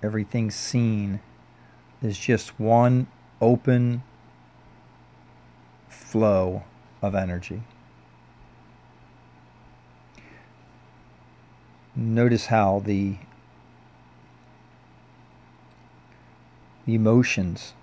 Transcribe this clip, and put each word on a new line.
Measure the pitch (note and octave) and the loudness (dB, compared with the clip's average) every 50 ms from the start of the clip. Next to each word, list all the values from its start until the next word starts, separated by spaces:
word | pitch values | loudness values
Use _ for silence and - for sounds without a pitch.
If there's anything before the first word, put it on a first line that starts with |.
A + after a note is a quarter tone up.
| - | -4
everything | G#2+ G#2+ A2 G#2 - - B2+ A2+ G#2+ | -4 -2 -4 -4 -2 -2 -2 -2 -2
seen | - - - - - B2 A#2+ A2+ A2 G#2 G2+ G2+ G2 G2 - - - - - - - - - - - - - - - - - | -4 -6 -10 -4 -2 0 0 2 0 -2 -2 -4 -6 -6 -8 -14 -20 -20 -20 -20 -20 -20 -20 -20 -20 -20 -20 -20 -16 -8 -6
is | A2+ G#2 G2+ | -6 -6 -6
just | - - B2 G#2+ - - - - | -2 0 0 0 0 -6 -10 -4
one | A2 A2 A2+ A#2 A#2+ B2 B2 B2+ C3 - - - - - - - A2+ | 0 2 4 4 6 4 4 2 0 -4 -10 -20 -20 -20 -6 0 2
open | A2+ B2 B2 - - B2 B2 B2 A#2+ A#2+ A#2+ B2+ - - - - - - - - - _ - - - - - - - - - - - - - - - - - - - - - - - - - - - | 2 2 2 2 2 2 2 2 0 -2 -4 -8 -12 -20 -20 -20 -20 -20 -20 -20 -20 _ -20 -20 -20 -20 -20 -20 -20 -20 -20 -20 -20 -20 -20 -20 -20 -20 -20 -20 -20 -20 -20 -20 -20 -20 -20 -20 -20
flow | - - - - - A2+ A2 G#2+ G2+ F#2+ F#2 F#2 F#2 G#2 - - - - - - - - - | -18 -18 -16 -6 -2 0 2 2 2 2 0 -2 -4 -8 -10 -14 -20 -20 -20 -20 -14 -8 -6
of | G#2 F#2+ | -4 -2
energy. | G2 F#2+ F#2 F2 F2+ F2+ - F#2+ G2 A2+ - - - - - - - - - _ - - - - - - - - - - - - - _ - - - - - - - - - - - - - _ - - - - - _ - - - - - _ - - - - - - - - - - - - - - - - - - - - _ - - - - - - - - - - - - - - _ B2+ | -2 -2 -2 -6 -8 -8 -10 -12 -12 -14 -16 -20 -20 -20 -20 -20 -20 -20 -20 _ -20 -20 -20 -20 -20 -20 -20 -20 -20 -20 -20 -20 -20 _ -20 -20 -20 -20 -20 -20 -20 -20 -20 -20 -20 -20 -20 _ -20 -20 -20 -20 -20 _ -20 -20 -20 -20 -20 _ -20 -20 -20 -20 -20 -20 -20 -20 -20 -20 -20 -20 -20 -20 -20 -20 -20 -20 -20 -20 _ -20 -20 -20 -20 -20 -20 -20 -20 -20 -20 -20 -20 -20 -16 _ -6
Notice | A#2 A2+ A2+ A2+ A#2+ B2 A#2 A2 - | -4 -2 0 2 4 4 2 2 0
how | - A#2 A2 G#2 G2 F#2+ G2+ G2 | 0 0 2 2 2 2 0 -2
the, | G2+ G#2 G2 G2 G2 G2 F#2+ - - - - - - - - _ - - - - - _ _ - - - - - - - - - - - _ - - - - - - - - - _ - - - - - - - - - - - - - - - - - - - - - - - - - - - - - - - - - - - | -2 -2 -2 -2 -4 -4 -8 -12 -20 -20 -20 -20 -20 -20 -20 _ -20 -20 -20 -20 -20 _ _ -20 -20 -20 -20 -20 -20 -20 -20 -20 -20 -20 _ -20 -20 -20 -20 -20 -20 -20 -20 -20 _ -20 -20 -20 -20 -20 -20 -20 -20 -20 -20 -20 -20 -20 -20 -20 -20 -20 -20 -20 -20 -20 -20 -20 -20 -20 -20 -20 -20 -20 -20 -20 -20 -20 -14 -6
the | - A2+ | -2 0
emotions | A2+ A2 A2 A2+ A#2+ B2 - - - F#2+ F2+ E2+ - - - - - | 2 4 6 6 6 4 4 0 -2 -2 -4 -4 -8 -10 -16 -20 -20